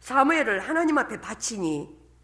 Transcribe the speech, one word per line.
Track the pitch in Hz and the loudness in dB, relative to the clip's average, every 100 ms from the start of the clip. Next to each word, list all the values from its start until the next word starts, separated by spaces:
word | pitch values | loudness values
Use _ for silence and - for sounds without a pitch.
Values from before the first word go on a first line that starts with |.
사무엘을 | - 269 277 320 226 190 | 0 4 4 4 2 -2
하나님 | 196 320 330 294 | -2 0 2 2
앞에 | - 214 | -2 -6
바치니 | - 220 - 214 165 147 - - _ _ | -10 -10 -8 -6 -4 -4 -8 -18 _ _